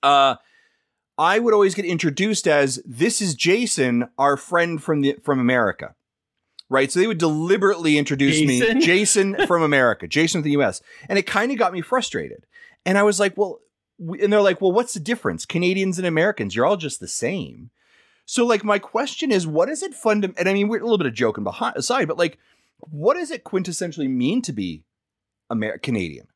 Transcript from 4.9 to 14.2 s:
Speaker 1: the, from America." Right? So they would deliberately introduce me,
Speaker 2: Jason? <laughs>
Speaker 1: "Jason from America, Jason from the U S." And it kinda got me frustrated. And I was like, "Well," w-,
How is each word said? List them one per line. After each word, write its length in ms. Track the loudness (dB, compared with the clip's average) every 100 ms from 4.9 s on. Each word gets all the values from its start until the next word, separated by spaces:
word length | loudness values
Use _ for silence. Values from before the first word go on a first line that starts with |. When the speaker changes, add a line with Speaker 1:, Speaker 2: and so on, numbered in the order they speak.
| 0
Speaker 1:
the, 140 | 0 -2
from 180 | -2 0
America." 540 | 2 2 0 -2 -12 _ _ _ _ _ _ -20 _
Right? 220 | 0 2
So 80 | 2
they 60 | 0
would 120 | 2
deliberately 800 | 0 0 0 2 2 2 2 2
introduce 420 | 2 0 2 4
me, 200 | 2 2
Speaker 2:
Jason? 200 | 2 2
<laughs> 60 | 4 4 4 2 0 0
Speaker 1:
"Jason 80 | 0
from 160 | 2
America, 440 | 4 4 4 2 -2
Jason 340 | 0 0 0
from 20 |
the 80 | 0
U 100 | 2
S." 180 | 0 -2 _ -20 -4
And 100 | -2
it 80 | 0
kinda 280 | -2 0 0
got 160 | -2
me 80 | -2
frustrated. 680 | -2 -2 -2 -6 -8 -14 _ -20 -20 _ 0
And 100 | 2
I 60 |
was 160 | 4 4
like, 180 | 0 0
"Well," 240 | -4 -4 _ _ _ _
w-, 240 | -10 -2